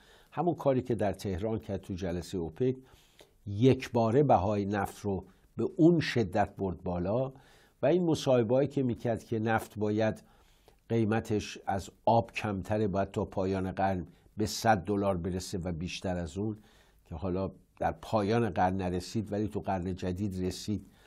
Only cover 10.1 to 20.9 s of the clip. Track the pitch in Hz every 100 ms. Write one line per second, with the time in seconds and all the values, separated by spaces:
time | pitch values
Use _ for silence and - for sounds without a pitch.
10.1 | - - _ _ _ _ _ _ 117 107
11.1 | 113 110 104 98 - - 98 - - -
12.1 | 113 113 - 107 98 90 107 107 95 98
13.1 | 107 98 101 95 95 95 92 95 95 80
14.1 | - _ - 107 - 113 107 78 101 101
15.1 | 92 90 90 - 101 82 82 87 - 98
16.1 | 90 85 90 107 107 - _ _ _ _
17.1 | 98 95 92 98 - _ _ 82 82 -
18.1 | 110 101 117 117 - 92 95 90 90 -
19.1 | 117 98 101 104 101 85 95 90 90 92
20.1 | 90 104 92 92 92 - 101 -